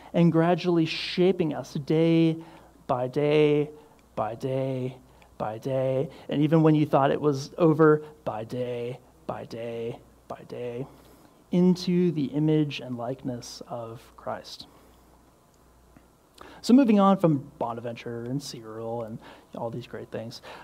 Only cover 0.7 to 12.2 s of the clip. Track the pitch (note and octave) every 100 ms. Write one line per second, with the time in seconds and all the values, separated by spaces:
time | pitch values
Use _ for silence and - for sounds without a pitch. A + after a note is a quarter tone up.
0.7 | E3+ D#3 - - - F3+ F#3 D#3+ C3 C#3
1.7 | D#3+ C#3 D#3+ E3 E3 E3 D#3+ - - -
2.7 | _ - B2+ B2+ C#3+ D3 D3+ D3+ D3 D3
3.7 | - - _ _ - A2 A#2 C3+ C3 C3+
4.7 | C3 B2+ C3 - _ _ _ A2 A2 C#3
5.7 | C3 C3 C3 D#3+ - - C#3+ D3 D#3+ D#3
6.7 | D3+ D3+ E3+ C#3 - D3 C3+ C#3+ - E3+
7.7 | D3+ D#3 D3+ D3+ - - A2 A2 B2 B2
8.7 | A#2+ A#2+ C3 - _ - A#2 G#2+ A2+ A#2
9.7 | A#2 A#2 A#2+ - _ _ B2 C3 A#2+ B2
10.7 | A#2+ C#3+ - - - _ _ _ F3+ F3+
11.7 | F3+ - F3 F3+ D3+